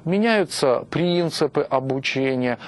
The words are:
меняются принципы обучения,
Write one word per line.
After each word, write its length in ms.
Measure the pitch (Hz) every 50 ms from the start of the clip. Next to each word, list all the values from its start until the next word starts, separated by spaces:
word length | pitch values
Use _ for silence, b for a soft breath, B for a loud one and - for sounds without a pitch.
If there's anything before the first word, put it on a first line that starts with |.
| B
меняются 840 | 160 185 202 220 233 220 208 175 - - - 151 131 120 - - -
принципы 720 | - 156 170 175 175 175 170 156 - - 156 135 - 147
обучения, 1000 | 143 - 135 131 131 135 131 135 135 - - 131 135 135 131 127 123 123 120 117 B